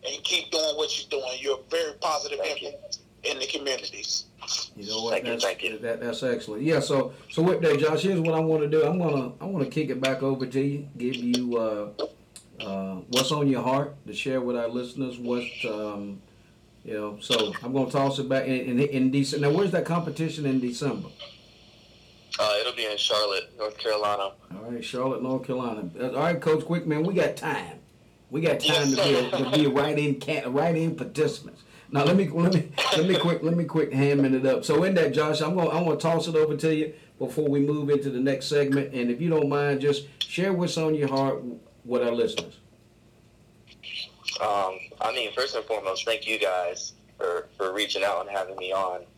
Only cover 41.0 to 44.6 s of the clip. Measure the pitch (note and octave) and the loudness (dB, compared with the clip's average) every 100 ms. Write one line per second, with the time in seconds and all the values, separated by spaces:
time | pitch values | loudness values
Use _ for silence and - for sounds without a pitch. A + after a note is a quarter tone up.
41 | C#3 C3+ C3+ - B2 A#2+ - - A#2 B2 | 0 2 0 -2 -6 -12 -16 -20 -4 0
42 | A#2+ A#2 A#2 - - - - - - _ | 2 2 0 0 -6 -14 -20 -20 -20 _
43 | _ _ _ _ _ - - - - - | _ _ _ _ _ -20 -20 -20 -14 -12
44 | - - - - G#2+ G2+ | -12 -12 -10 -4 0 0